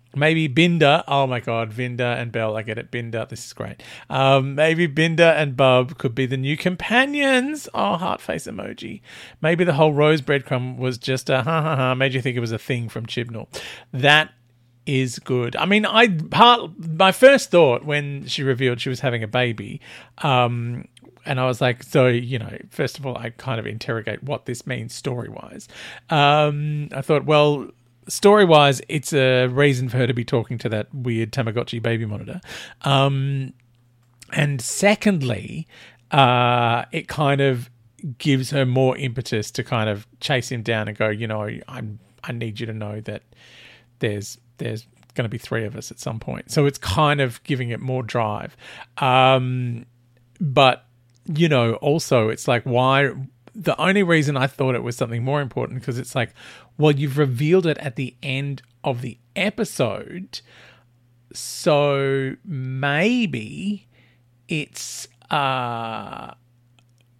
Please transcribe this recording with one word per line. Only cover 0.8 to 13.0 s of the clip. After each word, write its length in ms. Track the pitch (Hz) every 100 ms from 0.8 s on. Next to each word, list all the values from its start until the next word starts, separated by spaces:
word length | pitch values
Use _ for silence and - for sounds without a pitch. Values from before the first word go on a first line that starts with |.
| 143 160 -
oh 200 | 139 135
my 140 | 123
God, 360 | - 113 113 110
Binder 280 | 123 120
and 280 | 123 117 117
Belle, 240 | 113 110 110
I 60 |
get 160 | 110 110
it, 120 | -
Binder, 360 | 120 117 113 -
this 160 | 113
is 80 | -
great. 300 | - - - - - -
Um, 460 | 135 135 139 135
maybe 320 | 139 160 165 170
Binder 360 | 143 165 160
and 320 | 165 151 147 127
Bub 420 | 131 127 127 -
could 160 | 131
be 100 | 120
the 120 | 127 131
new 200 | 135 156
companions. 1120 | 185 185 - 233 277 294 269 254 269 302 -
Oh, 220 | - 202 165
heart 240 | 185 -
face 260 | - - -
emoji. 560 | 95 101 - - 101 - - - -
Maybe 220 | 156 175
the 100 | 175
whole 180 | 143 156
Rose 300 | 143 151 156
breadcrumb 560 | 131 139 - 131 127 123
was 200 | 127 123
just 300 | - 131 -
a 140 | 131
ha 180 | 123 165
ha 140 | 156 135
ha, 180 | 127
made 200 | 127 135
you 80 | 131
think 140 | 127 123
it 40 |
was 120 | 117
a 60 | 113
thing 300 | - 123 113
from 180 | 110